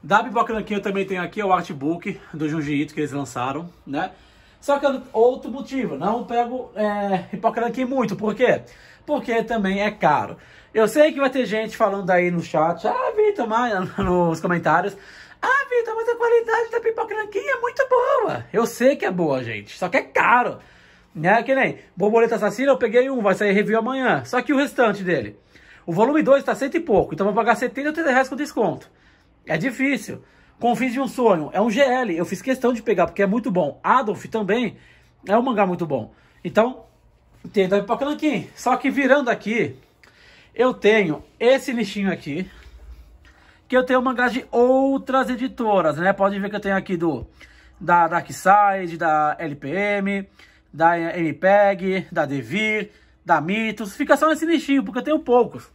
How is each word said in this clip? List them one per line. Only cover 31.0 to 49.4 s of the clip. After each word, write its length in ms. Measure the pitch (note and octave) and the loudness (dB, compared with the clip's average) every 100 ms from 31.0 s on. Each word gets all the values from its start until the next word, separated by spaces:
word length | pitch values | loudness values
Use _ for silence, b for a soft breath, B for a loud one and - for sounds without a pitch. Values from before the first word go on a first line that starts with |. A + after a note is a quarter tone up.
um 80 | B3+ | -4
Sonho, 420 | - A#3 F3 C#3+ | 2 4 4 0
é 80 | F#3 | 0
um 100 | A#3 | 0
G 100 | G#3 | 4
L, 360 | C#4 B3+ A#3+ E3 | 2 2 0 -2
eu 80 | |
fiz 180 | F3 F#3 | -4 -4
questão 300 | - C4 B3 | -4 0 0
de 100 | A#3+ | -2
pegar 240 | A3+ F#3+ E3 | -2 0 0
porque 160 | - | 0
é 40 | G3 | 0
muito 240 | A3+ B3 | 0 0
bom. 300 | F3+ D3 - | 0 -2 -4
Adolf 440 | E3+ B3 G#3+ E3 - | 0 2 0 -6 -6
também 500 | A3+ G3 A3+ A#3 b b b b b - | -6 -2 -2 -2 b b b b b 0
é 100 | G#3+ | 0
um 60 | |
mangá 220 | B3+ A3 | 2 0
muito 220 | G3 F3 E3 | 0 0 -4
bom. 260 | C3 A2 b b b | -4 -6 b b b
Então, 400 | - D#3+ A#3+ C4 - _ _ _ _ _ - | -2 2 0 -2 -20 _ _ _ _ _ -4
tem 160 | G#3 F#3 | 0 2
da 120 | G3+ | 2
Pipoca 240 | G3+ A3+ | 0 -2
Nanquim. 440 | C#4 D4+ D4+ G#3+ - | -2 0 0 -2 -6
Só 220 | - B3 B3+ | -6 -2 0
que 140 | C4+ | 0
virando 400 | A3+ C4 C#4+ A#3+ | 0 4 4 4
aqui, 460 | G3+ G3+ A3+ A2+ - _ _ b b b b b | -2 -2 -2 -4 -6 _ _ b b b b b
eu 200 | - B3+ | 0 0
tenho 480 | - G3+ A3 F#3 - - _ | 4 4 4 2 -2 -8 _
esse 340 | A#3 C4 C4 | 2 2 0
lixinho 400 | A#3+ G3 G#3 G3 | -4 -4 -2 -4
aqui, 380 | E3 - D3 F#3 b b b b b b - b b b b _ | -4 -6 -8 -8 b b b b b b -20 b b b b _
que 80 | B3+ | 0
eu 80 | |
tenho 180 | B3+ B3+ | 2 0
mangás 300 | B3+ B3+ B3 | 0 0 -2
de 120 | A3+ - | -2 -4
outras 800 | A#3+ B3 C4 C4+ C4+ - C4 B3 | 2 4 4 2 -2 0 0 0
editoras, 680 | B3 B3 G3 A3 G3 D#3+ C#3+ | -4 -6 -4 0 2 2 0
né? 160 | F3+ | 0
Pode 260 | G3 G3 G3+ | 2 0 0
ver 100 | G3 | -6
que 60 | G3+ | -6
eu 40 | |
tenho 160 | G3 F#3+ | -2 -4
aqui 200 | F#3 F3+ | -2 -2
do, 280 | E3 C3 - b b b b - | -2 -4 -10 b b b b -10
da 280 | E3+ F3 E3 | 2 2 4
Dark 180 | E3+ - | 0 -4
Side, 680 | C3+ F#3+ G#3 G3+ G3 F3+ E3 | -4 4 4 4 0 -4 -2
da 400 | E3+ D3+ D3+ | 0 2 0
L 160 | - | -2